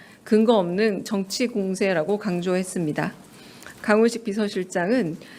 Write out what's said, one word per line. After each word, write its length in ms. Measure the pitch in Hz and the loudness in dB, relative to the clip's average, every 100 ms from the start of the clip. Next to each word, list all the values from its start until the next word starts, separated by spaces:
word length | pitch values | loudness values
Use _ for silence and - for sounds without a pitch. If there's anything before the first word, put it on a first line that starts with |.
| - - | -20 -12
근거 300 | - 214 226 | 2 4 6
없는 500 | 220 175 180 220 196 | 4 2 0 0 0
정치 420 | - 196 190 - 240 | -4 -4 -4 -2 -2
공세라고 720 | 214 190 190 196 170 156 208 | -2 -2 0 0 0 0 -2
강조했습니다. 960 | 208 175 180 185 185 185 151 147 160 - - - - - - - | -2 -2 0 -2 -2 -4 -2 -2 -4 -6 -20 -20 -20 -20 -20 -6
강훈식 440 | - 214 233 233 | 2 4 4 2
비서실장은 920 | 208 202 208 196 180 180 175 254 170 160 - | -6 -2 -2 -2 -4 -2 0 0 0 -6 -14